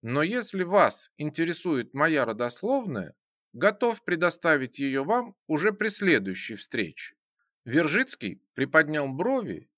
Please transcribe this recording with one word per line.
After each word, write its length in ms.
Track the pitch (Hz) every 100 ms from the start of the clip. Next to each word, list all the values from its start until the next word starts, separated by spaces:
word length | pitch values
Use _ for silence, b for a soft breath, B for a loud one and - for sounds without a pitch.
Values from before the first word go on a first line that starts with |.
"Но 200 | 117 131
если 420 | 160 247 220 196
вас 480 | 175 196 165 - - _
интересует 760 | 151 147 165 170 180 143 117
моя 320 | 135 156 156 117
родословная, 880 | 110 120 - 208 269 226 120 85 - _ _ _
готов 500 | 120 185 202 240 220
предоставить 760 | - 175 175 160 170 151 131 -
её 240 | 139 135
вам 320 | 139 233 240 - _
уже 260 | 156 190
при 160 | 202 214
следующей 680 | 202 196 139 95 92 - 110
встрече". 600 | - 123 90 - - _ _ _ _ _ -
Вержицкий 760 | 131 156 175 262 - 107 92 _
приподнял 540 | - 131 160 151 151 139
брови 600 | 131 196 269 185 82 -